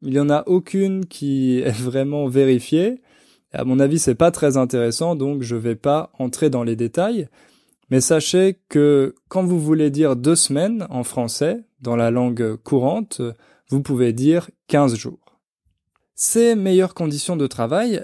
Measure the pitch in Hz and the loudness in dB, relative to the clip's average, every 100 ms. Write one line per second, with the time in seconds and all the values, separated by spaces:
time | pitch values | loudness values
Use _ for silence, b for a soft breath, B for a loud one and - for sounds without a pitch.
0 | 139 135 143 147 - 185 170 190 196 190 | -4 0 2 2 2 0 0 -2 -2 -2
1 | 185 - 143 135 131 127 131 110 123 131 | -6 -8 -4 0 0 0 0 -4 -4 -4
2 | 139 147 139 127 135 127 - 156 196 254 | -2 -2 0 2 4 2 0 0 0 -4
3 | b b b b _ - 127 127 139 160 | b b b b _ -8 -2 2 2 2
4 | - 117 170 170 147 135 123 127 117 113 | 0 2 2 2 0 2 0 0 -2 -2
5 | 165 165 135 143 120 117 117 110 143 147 | -2 -2 -4 -4 -6 -4 -4 -2 0 0
6 | - - 131 - 151 127 117 113 117 139 | -2 -6 -6 0 0 0 -2 -2 -4 -2
7 | 196 233 143 b b b b b - 131 | -2 -2 -8 b b b b b -2 0
8 | 127 160 147 180 190 190 _ 147 147 143 | 2 2 2 2 2 0 _ 2 4 4
9 | 135 - _ 185 180 180 151 160 151 139 | 2 -4 _ -2 0 0 2 2 2 2
10 | 156 123 131 165 - 139 190 226 - 131 | 0 2 2 2 0 0 -2 -4 -6 -8
11 | 120 - 117 - 147 226 226 _ 120 117 | -6 -6 -6 -2 -2 -4 -10 _ -4 0
12 | 117 120 123 120 113 104 - 139 127 196 | 2 2 0 -2 -4 -6 -2 0 0 -2
13 | 214 - 120 113 b b _ 139 143 131 | -6 -8 -10 -10 b b _ -4 -2 0
14 | 123 117 139 170 - _ - 147 143 113 | 0 2 2 2 -2 _ -2 2 2 0
15 | 120 - _ _ _ _ _ _ _ _ | -6 -14 _ _ _ _ _ _ _ _
16 | _ - - 226 233 226 190 185 185 - | _ -6 -2 2 4 2 2 2 2 -2
17 | 165 147 - 170 139 - 117 165 240 202 | -6 -4 -4 -2 -2 -2 -2 0 0 -4